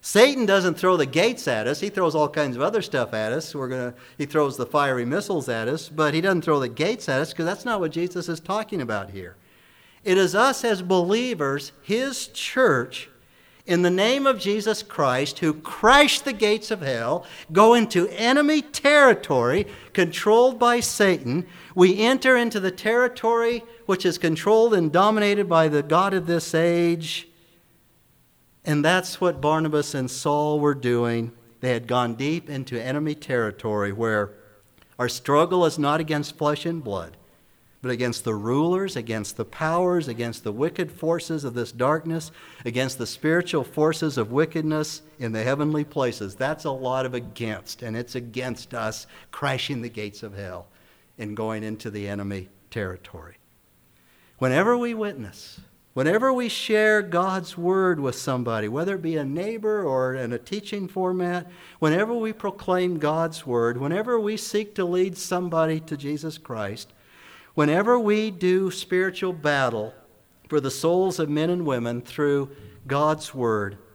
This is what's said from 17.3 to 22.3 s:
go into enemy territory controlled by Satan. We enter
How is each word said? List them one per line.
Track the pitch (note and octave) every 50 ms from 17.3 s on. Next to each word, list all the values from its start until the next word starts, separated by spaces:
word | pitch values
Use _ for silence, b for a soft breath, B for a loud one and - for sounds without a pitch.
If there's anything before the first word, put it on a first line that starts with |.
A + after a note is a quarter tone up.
| B B B B D#3+
go | F3+ G#3+ A3 A#3
into | A#3+ A3+ A3+ - F#3 F3 -
enemy | F3 F#3 A3 A#3 C4 C#4+ D4+ C#4+ D#4 D4+
territory | - - - - - C#4 D4 D4 - B3+ A3+ - - - D3 C3 A#2 A#2+ C3+ F#3 G#3 B B B B B B
controlled | - F3+ F3 D#3+ - - G#3 G#3+ A3+ A#3+ B3+ B3+ A3+
by | B3 A#3+ A#3+ B3
Satan. | A3+ - - - G#3+ G3 F3+ - C3+ A#2+ B2 E3 F3 B B B B B B
We | F#3 F3+ F#3+ F3+ G3+
enter | G#3+ A#3 C4+ C4 - C4